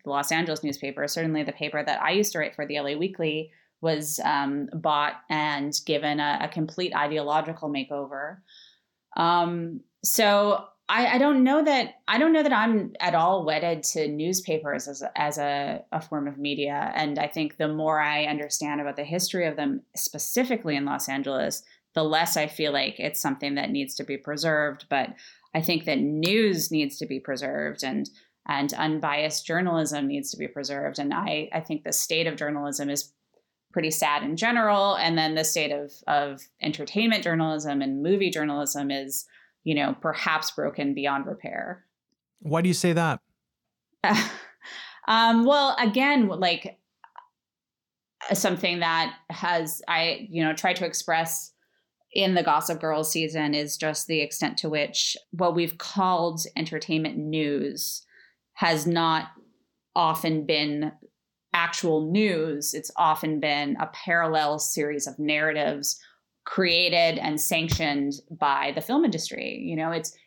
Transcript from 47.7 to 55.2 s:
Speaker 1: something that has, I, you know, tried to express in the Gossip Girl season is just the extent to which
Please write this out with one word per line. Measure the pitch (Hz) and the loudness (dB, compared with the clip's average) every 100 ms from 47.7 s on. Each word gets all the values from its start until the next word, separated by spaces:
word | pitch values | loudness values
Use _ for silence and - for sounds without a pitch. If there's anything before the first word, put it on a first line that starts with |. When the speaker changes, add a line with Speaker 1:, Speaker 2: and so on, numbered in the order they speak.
| _ _ _ _ - - | _ _ _ _ -10 -2
Speaker 1:
something | - 196 180 180 175 | 2 2 2 0 2
that | 165 165 160 - - | 2 2 0 -4 -12
has, | 165 175 170 156 - - | -4 0 0 0 -6 -2
I, | 170 165 - - | 0 0 -2 -4
you | 165 | 0
know, | 156 | 0
tried | 156 185 180 | 2 0 0
to | 170 | -2
express | 165 - 160 165 - - _ _ _ _ _ _ | -4 0 0 0 -4 -8 _ _ _ _ _ _
in | - 190 | 0 2
the | 180 | 2
Gossip | 170 151 160 160 | 4 2 0 -4
Girl | 160 156 | -2 0
season | 156 165 156 156 147 | 0 -2 -2 -2 -2
is | 147 147 - | -2 -2 -4
just | 156 151 - | -2 -4 -2
the | 160 | -2
extent | 147 - 156 - | -2 -2 -4 -2
to | 156 | -2
which | 151 147 - - - | -2 -2 -2 -2 -4